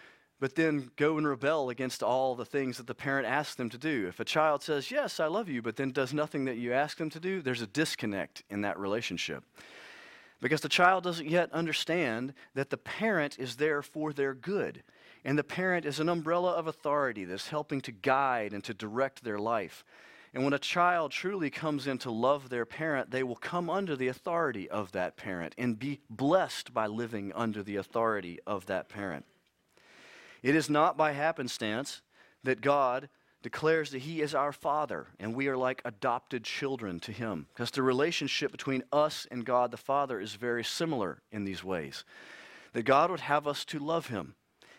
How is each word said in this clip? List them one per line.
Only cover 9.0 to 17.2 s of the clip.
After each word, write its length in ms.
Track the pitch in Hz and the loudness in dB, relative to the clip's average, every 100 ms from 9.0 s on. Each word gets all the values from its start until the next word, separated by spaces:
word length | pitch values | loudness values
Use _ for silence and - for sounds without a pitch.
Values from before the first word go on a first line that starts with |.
| - 87 - 71 - - - - - - - - - - | -2 -4 -4 -6 -10 -20 -20 -20 -20 -20 -20 -20 -20 -4
Because 200 | 127 151 | 0 0
the 80 | 143 | 2
child 360 | 180 180 190 | 6 6 6
doesn't 260 | 180 170 156 | 0 -4 2
yet 200 | 175 165 | 2 2
understand 840 | 165 165 147 - 175 135 110 131 - - | 0 0 -2 0 2 2 0 -4 -10 -8
that 160 | 131 143 | -4 -4
the 80 | - | -4
parent 600 | - - 220 180 147 - | -6 -2 0 2 0 -4
is 180 | 127 120 | -8 0
there 240 | 156 143 | 2 2
for 320 | - 156 151 | -2 -6 -4
their 220 | 139 139 | 0 -2
good. 480 | 131 160 202 87 - - - - - | -2 -4 -2 -2 -6 -20 -20 -20 -8
And 140 | 131 147 | 0 2
the 60 | |
parent 420 | 143 - 185 175 143 | 2 0 2 2 0
is 140 | 139 | 0
an 80 | 160 | 0
umbrella 420 | 170 156 175 180 | 2 2 2 2
of 140 | 170 160 | 0 -2
authority 580 | - 151 147 131 107 | -4 0 2 2 -2